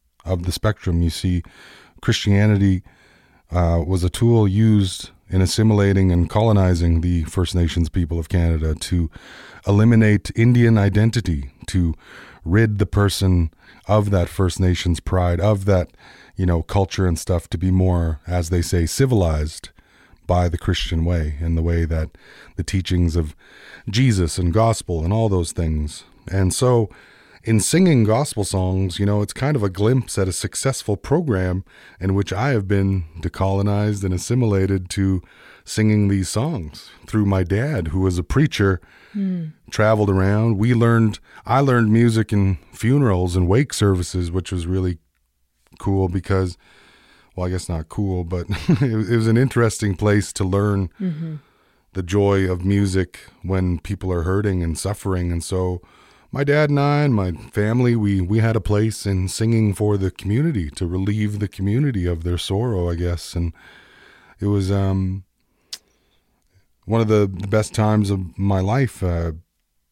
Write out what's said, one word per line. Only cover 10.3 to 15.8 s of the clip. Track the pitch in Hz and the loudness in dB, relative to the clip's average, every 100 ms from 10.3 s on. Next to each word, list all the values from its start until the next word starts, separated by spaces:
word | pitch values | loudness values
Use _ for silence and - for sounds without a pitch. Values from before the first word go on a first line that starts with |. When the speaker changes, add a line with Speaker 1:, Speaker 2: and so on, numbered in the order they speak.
| - | 0
Speaker 1:
Indian | 117 120 117 110 | 4 4 4 4
identity, | 101 98 113 113 90 73 69 - - | 4 2 2 0 -2 -4 -6 -14 -4
to | 92 85 - - - - - | 0 0 -2 -12 -20 -20 -14
rid | 82 104 113 101 | 0 2 2 0
the | 101 | -2
person | 101 101 - 95 90 82 - - - - | 2 0 2 2 2 0 -4 -20 -16 0
of | 107 101 | 0 2
that | 98 85 | 0 0
First | - 92 - | 0 -2 0
Nations | 92 87 87 82 | 0 0 -2 -4
pride, | - 92 87 85 | -2 0 0 0
of | 104 101 98 | 0 0 2
that, | 92 | 0